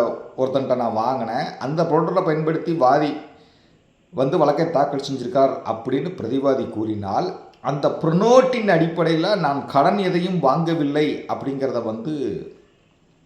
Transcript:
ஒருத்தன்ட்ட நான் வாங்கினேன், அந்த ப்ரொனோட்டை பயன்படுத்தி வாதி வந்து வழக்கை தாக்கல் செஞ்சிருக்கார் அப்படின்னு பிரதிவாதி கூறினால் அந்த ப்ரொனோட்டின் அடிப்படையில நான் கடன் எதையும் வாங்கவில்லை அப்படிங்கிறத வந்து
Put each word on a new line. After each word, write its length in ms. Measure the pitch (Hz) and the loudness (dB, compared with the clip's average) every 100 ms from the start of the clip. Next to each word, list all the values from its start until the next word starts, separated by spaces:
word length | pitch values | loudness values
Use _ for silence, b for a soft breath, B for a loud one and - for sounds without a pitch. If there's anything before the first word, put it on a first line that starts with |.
| 117 - - - | 2 -2 -8 -4
ஒருத்தன்ட்ட 400 | 131 139 123 123 | 0 0 0 0
நான் 220 | 117 110 | 0 0
வாங்கினேன், 500 | 117 131 110 120 175 - | 0 -2 -2 -4 -6 -6
அந்த 220 | 131 160 | -4 -2
ப்ரொனோட்டை 400 | 160 156 170 180 | 2 2 2 0
பயன்படுத்தி 500 | 160 156 156 156 175 160 | 0 0 0 -2 -2 2
வாதி 360 | 127 147 147 - - b b b b b _ _ _ | 4 4 2 -4 -12 b b b b b _ _ _
வந்து 240 | - 139 - | -4 0 2
வழக்கை 280 | 147 147 165 | 4 2 2
தாக்கல் 400 | 135 147 135 131 | 2 0 -2 -6
செஞ்சிருக்கார் 460 | 131 120 139 139 - | -6 -2 2 2 0
அப்படின்னு 460 | - 107 131 135 175 | -6 -6 -2 -2 -2
பிரதிவாதி 520 | - 113 135 139 120 107 | -6 -4 -2 0 0 -2
கூறினால் 640 | 104 107 104 95 113 180 - - - | -4 -4 -4 -4 -2 -2 -6 -16 -10
அந்த 240 | 127 147 151 | -6 -2 -2
ப்ரொனோட்டின் 800 | - 160 170 226 254 - 233 202 | 0 0 2 6 6 4 2 2
அடிப்படையில 560 | 165 165 170 160 160 185 208 | 4 2 0 0 2 0 0
நான் 240 | 147 139 123 | 0 -2 0
கடன் 320 | 139 160 202 | 2 4 2
எதையும் 400 | 185 175 185 175 | 0 0 0 2
வாங்கவில்லை 680 | 135 151 165 156 143 147 147 - - | 2 2 2 0 0 0 0 -2 -6
அப்படிங்கிறத 520 | 107 131 139 139 120 | -6 -6 -4 -2 -2
வந்து 300 | 110 113 156 151 117 82 - - _ _ _ _ _ _ | -4 -6 -6 -4 -4 -6 -10 -20 _ _ _ _ _ _